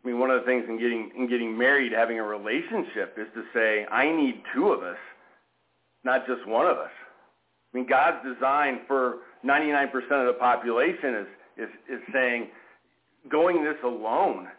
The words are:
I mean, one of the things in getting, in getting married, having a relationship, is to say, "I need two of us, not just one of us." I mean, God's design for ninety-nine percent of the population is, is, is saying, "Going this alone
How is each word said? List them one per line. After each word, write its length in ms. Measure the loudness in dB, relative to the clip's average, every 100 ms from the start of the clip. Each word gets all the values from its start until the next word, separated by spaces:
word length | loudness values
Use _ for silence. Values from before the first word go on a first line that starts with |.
I 40 | -4
mean, 100 | 0
one 140 | 2
of 80 | 2
the 40 | 2
things 180 | 0 0
in 120 | -2
getting, 320 | -2 -2 -6 -6
in 140 | -2
getting 260 | 0 -2 2
married, 360 | 4 4 2
having 260 | 0 0 0
a 60 |
relationship, 920 | -4 -6 -4 -4 -4 -6 -4 -6 -6 -8
is 80 | -12 -10
to 80 | -6
say, 320 | 0 2 2 0
"I 180 | 0 2
need 300 | 2 0 -2 -6 0
two 140 | 2
of 100 | 0
us, 160 | -4 -12 -16 -20 _ _ _ _ _ _ _ _
not 220 | 0 0 0
just 220 | -6 0
one 180 | 2 4
of 120 | 2
us." 100 | -4 -12 -20 -20 _ _ _ _ _
I 40 | -8
mean, 80 | 2
God's 380 | 4 4 0 -8
design 540 | -2 0 2 0 -2 -2
for 300 | 0 0 -2 -14 -8
ninety-nine 460 | 2 2 4 0 0
percent 240 | -2 0 2
of 40 | 2
the 140 | 4
population 760 | 4 2 2 2 2 0 -4
is, 140 | -4 -6 -14 -20 -12
is, 120 | -12 -12 -12 -12
is 20 | -4
saying, 360 | 0 0 0 -6 -14 -20 _ _ _ _ _ -2
"Going 340 | 2 4 4
this 140 | 0 -2
alone 640 | -4 -4 -2 2 2 0 -10